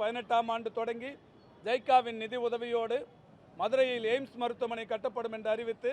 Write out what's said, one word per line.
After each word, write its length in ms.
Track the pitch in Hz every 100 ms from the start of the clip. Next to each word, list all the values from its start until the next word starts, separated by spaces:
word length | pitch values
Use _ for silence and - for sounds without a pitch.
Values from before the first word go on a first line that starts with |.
பதினெட்டாம் 480 | 214 240 214 233 233 226
ஆண்டு 140 | 226 -
தொடங்கி 320 | 233 233 254 277 - - - -
ஜைக்காவின் 580 | 208 254 254 262 233 226 220
நிதி 120 | 247 233
உதவியோடு 520 | 233 240 233 226 240 - - - - - -
மதுரையில் 540 | 202 262 254 247 220
எய்ம்ஸ் 240 | 262 269 233
மருத்துவமனை 420 | 240 240 240 233 226
கட்டப்படும் 500 | 220 240 226 226 220
என்று 120 | 220 220
அறிவித்து 360 | 233 220 240